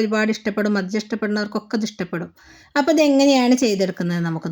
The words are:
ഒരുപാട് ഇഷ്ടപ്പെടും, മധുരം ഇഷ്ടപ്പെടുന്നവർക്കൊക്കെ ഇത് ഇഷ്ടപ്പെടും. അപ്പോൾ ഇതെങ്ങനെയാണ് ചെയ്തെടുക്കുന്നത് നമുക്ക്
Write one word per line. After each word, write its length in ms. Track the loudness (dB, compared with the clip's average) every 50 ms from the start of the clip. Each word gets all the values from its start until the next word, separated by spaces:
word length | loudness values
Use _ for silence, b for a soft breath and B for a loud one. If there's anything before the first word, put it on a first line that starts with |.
ഒരുപാട് 280 | 0 0 0 0 0 0 -2
ഇഷ്ടപ്പെടും, 380 | -4 -4 -4 -2 -2 -2 0 0 -2
മധുരം 240 | -2 -4 -4 -6 -6
ഇഷ്ടപ്പെടുന്നവർക്കൊക്കെ 720 | -6 -6 -4 -4 -4 -4 -4 -4 -4 -6 -8 -6 -6 -4 -4
ഇത് 80 | -4 -6
ഇഷ്ടപ്പെടും. 380 | -6 -8 -8 -6 -6 -8 -8 -10 b b b b b b b b -4 0
അപ്പോൾ 160 | 0 2 4 4
ഇതെങ്ങനെയാണ് 580 | 4 4 4 4 4 4 4 4 4 4 4 2 2
ചെയ്തെടുക്കുന്നത് 580 | 0 0 0 0 -2 -2 -4 -4 -4 -2 -2 -2 -4
നമുക്ക് 200 | -4 -6 -6 -8